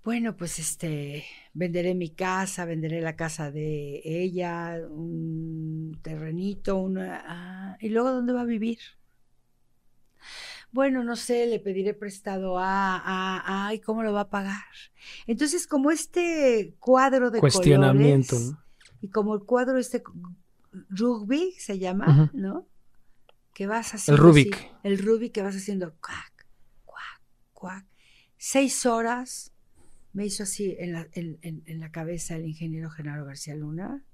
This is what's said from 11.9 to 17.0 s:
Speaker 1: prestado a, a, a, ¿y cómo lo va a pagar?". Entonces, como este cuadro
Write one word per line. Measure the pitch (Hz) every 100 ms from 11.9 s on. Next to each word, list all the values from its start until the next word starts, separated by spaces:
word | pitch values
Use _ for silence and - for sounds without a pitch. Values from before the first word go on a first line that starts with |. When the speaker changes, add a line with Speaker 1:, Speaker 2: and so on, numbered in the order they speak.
Speaker 1:
prestado | 202 202 196 - 190 190 180
a, | 185 190 190 185
a, | 185 190 190 185 - 196 202
a, |
¿y | 220
cómo | - 220
lo | 220
va | 202
a | 202
pagar?". | 202 196 202 - - - _ - - -
Entonces, | 233 294 339 -
como | 294 277
este | 320 - 349 349 330 269 233 190 -
cuadro | - 254